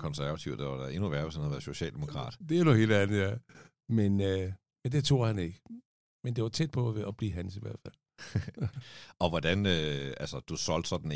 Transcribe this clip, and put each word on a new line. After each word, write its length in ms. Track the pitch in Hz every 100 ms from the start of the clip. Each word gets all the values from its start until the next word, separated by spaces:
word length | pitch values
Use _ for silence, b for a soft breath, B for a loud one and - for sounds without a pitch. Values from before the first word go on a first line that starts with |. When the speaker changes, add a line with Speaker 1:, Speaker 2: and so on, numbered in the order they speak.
| 82
Speaker 1:
konservativ, 440 | 73 71 78 76 62
det 80 | 71
var 120 | 65
da 40 | 65 78
endnu 140 | 101
værre, 140 | 71 80
hvis 100 | 78
han 60 |
havde 80 | 73
været 120 | 69 -
socialdemokrat. 640 | 69 80 - - 139 - - 160
Speaker 2:
Det 100 | 165
er 40 |
noget 160 | 160 113
helt 120 | 110 104
andet, 160 | 101 104 95
ja. 60 | 113 - B B B - 113
Men, 140 | 101 101 98
øh, 160 | 95 92 95 _ _
men 60 | 123 143
det 80 | 139
tog 100 | 139 110
han 100 | 104 85
ikke. 140 | 92 - 240 - _ _ _
Men 80 | 127 117
det 80 |
var 60 | 110
tæt 220 | - 160 127
på 40 | 120
at, 60 | 107 98
at 80 | -
blive 140 | 107 87
hans 160 | 95 98
i 40 |
hvert 200 | - -
fald. 120 | - - _ -
Speaker 1:
<laughs> 1040 | - - - - - - - - - -
Og 40 | 87
hvordan, 240 | 82 76 98 101 85
øh, 380 | 76 71 67 -
altså, 140 | 71 69 -
du 60 | 78 -
solgte 220 | 80 -
så 80 | 87
den 140 | 78